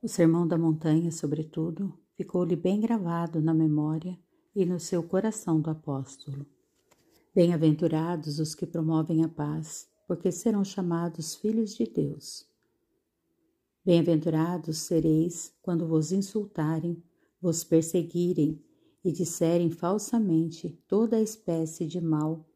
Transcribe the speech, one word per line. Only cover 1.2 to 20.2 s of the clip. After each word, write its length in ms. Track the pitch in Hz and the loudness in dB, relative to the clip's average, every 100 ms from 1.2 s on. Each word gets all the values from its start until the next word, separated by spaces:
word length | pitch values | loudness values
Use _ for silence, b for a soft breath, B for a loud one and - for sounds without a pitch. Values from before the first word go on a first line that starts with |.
| 180 160 156 - 160 160 196 - _ _ | -4 -4 -4 -4 -4 -4 -8 -8 _ _
ficou-lhe 400 | - 180 175 170 | -6 -2 0 0
bem 240 | 180 202 | 0 0
gravado 600 | 226 226 175 170 170 160 | 0 0 -2 -2 -2 0
na 140 | 156 | 2
memória 640 | 160 160 151 151 160 180 175 _ _ _ | 4 4 2 0 -2 -6 -14 _ _ _
e 140 | - 175 | -2 0
no 140 | 180 | -2
seu 200 | 165 180 | -2 -4
coração 600 | 170 190 214 214 - 160 | 0 0 0 -4 0 0
do 100 | 156 | 0
apóstolo. 760 | 156 156 139 135 - - 139 143 _ _ _ _ b b b b | -4 -6 -6 -6 -14 -14 -12 -12 _ _ _ _ b b b b
Bem-aventurados 1080 | - 175 175 160 156 170 156 165 175 151 147 | 2 4 6 4 4 2 0 -2 -4 -6 -6
os 120 | 156 | -6
que 140 | - 165 | -6 -8
promovem 560 | 165 160 160 160 160 | -4 0 0 2 2
a 60 | 160 | 0
paz, 600 | 160 147 156 156 - - _ _ | -2 -6 -6 -8 -14 -18 _ _
porque 240 | 170 180 | -2 -2
serão 320 | 180 - 202 | -2 0 0
chamados 720 | 196 - 175 170 170 170 160 - | -2 -2 -2 0 -2 -6 -10 -6
filhos 400 | 214 226 220 - | -2 0 -2 -2
de 80 | |
Deus. 600 | 226 - 143 156 - - - _ _ _ _ _ _ _ _ _ _ _ _ _ | -4 -2 -4 -4 -14 -16 -20 _ _ _ _ _ _ _ _ _ _ _ _ _
Bem-aventurados 920 | - 170 165 160 160 156 160 175 160 156 | 4 4 6 2 2 0 0 -2 -4 -8
sereis 760 | - 165 160 156 165 170 - _ | -2 0 2 2 0 -4 -14 _
quando 240 | - 170 165 | -4 -2 2
vos 240 | 160 156 | 0 2
insultarem, 920 | 190 196 220 208 - 151 160 170 165 - _ _ _ | -2 -2 -4 -6 -4 -2 -2 -4 -6 -10 _ _ _
vos 220 | 180 165 | -2 -2
perseguirem 1000 | - 165 165 180 165 175 175 180 151 156 b b b b | 2 2 4 -2 -2 0 0 2 2 0 b b b b
e 80 | 190 | -4
disserem 580 | 143 165 - 165 175 175 | -2 -4 0 2 2 2
falsamente 1000 | 165 175 202 202 233 | 0 -2 -2 0 0